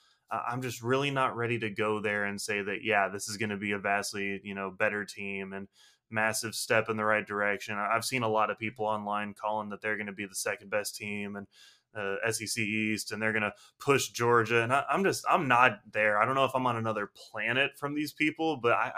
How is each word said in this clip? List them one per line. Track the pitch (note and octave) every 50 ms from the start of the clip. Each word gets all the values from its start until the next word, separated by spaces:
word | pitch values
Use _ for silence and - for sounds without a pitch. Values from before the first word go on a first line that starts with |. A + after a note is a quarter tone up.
| _ _ _ _ _ _
Uh, | A2 G#2+ -
I'm | A#2 C3 C3
just | C3 B2 A2 A#2
really | A2+ A#2+ C3 C3+ C#3+ C#3+
not | C3+ C3+ C3 A#2+ F#2+
ready | A#2 A#2 A#2 A#2+ A2
to | A2+ G#2+
go | G2 A2+ G#2+ G#2+ G#2+ G#2+
there | G2+ G#2+ G#2 G#2 G2+
and | G2+ G2+ G2+
say | - - G#2 G2+ G2
that, | G#2 G2 - -
yeah, | G#2+ G#2+ G2+ G2 F#2
this | G2 G2+ -
is | - G#2
gonna | G2 A2+ G#2 G#2
be | G2 G#2 G#2 G2+
a | G2+
vastly, | F#2+ G2+ G2+ G2+ G2 - - G2+ G2 G2 G2 F#2+ G2
you | G#2 G2
know, | G2 G2 F#2+
better | F#2+ - A2 G#2+ G#2 G#2 G2+
team | - - G#2+ G2+ G2 G2 G2 G2 F#2+ G2
and | G2 G2 - _ _ - - _ _ _ _
massive | A2+ A2 G#2+ A2 - - - - -
step | - - - A#2+ A2 G#2+ A2+
in | A2
the | A2 G#2+
right | G#2+ G#2+ G#2+ G2+
direction. | G#2 G#2 G#2 G2+ G#2 G2+ G2 - A2 G#2
I, | G2+ G#2 G2+ A2+
I've | A#2 A2
seen | - C3+ B2+ A#2
a | A2
lot | G#2+ A2 G#2+ G#2
of | G2+
people | - A2+ A2 - - G#2+
online | G#2+ G#2+ G#2 G#2 G#2 G#2 G#2 G#2 G#2 G2+
calling | - - G#2+ A2 G#2+ G#2 G#2
that | G2+ F#2+
they're | - A2 G#2+
gonna | G2+ G#2 G#2 F#2+
be | G2+ G#2
the | F#2 F#2+
second | - - A2 G2+ - G#2 G2
best | G#2+ G#2 G2+ - -
team | - A2 G#2 G2+ G#2 G2+ G2+ G2+
and, | G2+ G2+ - _ - - - - _ _ _ -
uh, | G#2+ G2+ G2 G2 - A2
S | A#2 A2 -
E | A2
C | G2+ - A#2 A2
East, | G2+ A2 A2 A2 A2 G#2+ G2 - -
and | G#2+ G#2
they're | A2 A2 G#2+
gonna | A2 G#2 G2+ - - - - _ -
push | - C#3 C#3 B2+ - -
Georgia. | - - A#2+ A#2+ A#2+ A#2 A2 G#2+ A#2+ A#2 A2+
And | A#2+ C3
I, | C#3 - -
I'm | C#3+ F3+ G3
just, | F3+ C3+ - - -
I'm | D3+ F#3 D#3
not | B2+ B2 A#2+ B2+ B2 G#2+ - - G#2+
there. | - G#2+ G#2+ G#2+ G#2 G#2
I | A2
don't | B2 C3+
know | C3+ C3+
if | B2 C3
I'm | B2+ B2+
on | B2 A#2
another | A2+ A2+ A2+ G#2+ G#2+ G2+
planet | - - - - - - G#2+ G#2+ A2+ A#2+ C3 C#3 C3+ -
from | - D3 C#3+ D3
these | D3+ D3+ C#3
people, | - - D3+ D3+ D3 - D#3+ D#3+ D3+
but | B2+ G#2+ A#2+ A2
I, | G2 A#2 B2+ -